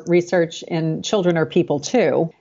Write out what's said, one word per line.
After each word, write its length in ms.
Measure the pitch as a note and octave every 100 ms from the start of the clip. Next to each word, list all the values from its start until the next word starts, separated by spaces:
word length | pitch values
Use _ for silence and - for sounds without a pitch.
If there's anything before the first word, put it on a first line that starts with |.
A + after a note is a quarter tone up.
| E3+
research 560 | F3 F3 F3+ E3 -
in 400 | - E3 D#3+ D#3+
Children 340 | - G#3+ F3 E3
Are 80 | D#3
People 340 | F3+ E3 D3
Too, 520 | - B3 D#3+ B2+ E3 -